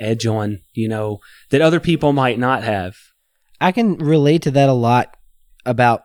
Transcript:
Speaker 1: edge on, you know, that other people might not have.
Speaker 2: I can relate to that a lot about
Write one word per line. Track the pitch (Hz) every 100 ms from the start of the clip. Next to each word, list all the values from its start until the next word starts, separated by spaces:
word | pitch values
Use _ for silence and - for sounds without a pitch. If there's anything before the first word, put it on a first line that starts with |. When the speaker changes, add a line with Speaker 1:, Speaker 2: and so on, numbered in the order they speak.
Speaker 1:
edge | 107 113 113
on, | 107 104 104 -
you | - 110
know, | 110 107 104 - - _
that | 139
other | 160 165
people | 170 160 151
might | 143 127 113
not | 123 131
have. | 113 101 90 - _ _ _ _ _ _
Speaker 2:
I | 175
can | 185 226 170
relate | 147 156 143 160
to | 160
that | 139 139
a |
lot | 127 117 123 - - _ _ _ _ -
about | 120 120 110